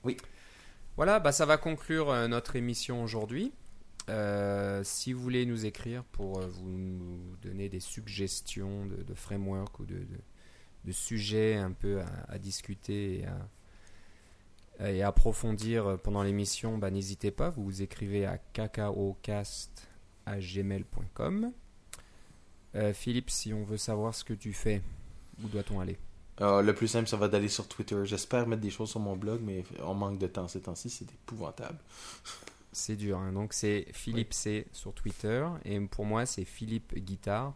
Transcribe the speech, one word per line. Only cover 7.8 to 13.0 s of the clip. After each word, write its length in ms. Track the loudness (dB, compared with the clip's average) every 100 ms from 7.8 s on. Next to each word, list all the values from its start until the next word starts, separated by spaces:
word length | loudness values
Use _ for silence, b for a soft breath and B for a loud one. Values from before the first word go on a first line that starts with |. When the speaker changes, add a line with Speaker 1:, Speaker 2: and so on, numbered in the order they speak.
Speaker 2:
suggestions 1040 | -6 -8 -8 -4 -2 -2 -6 -6 -4 -4 -4
de, 160 | -6
de 100 | -6
framework 680 | -8 -4 -2 0 -2 -4 -8
ou 60 | -8
de, 100 | -8
de, 240 | -8 -10 -14 b b b b -12 -6
de 60 |
sujets 640 | -4 -2 -2 2 4 4 4
un 160 | 0
peu 280 | 0 0 0
à, 60 | -2 -6 -8
à 80 | -8
discuter 840 | -6 -6 -6 -8 -4 -2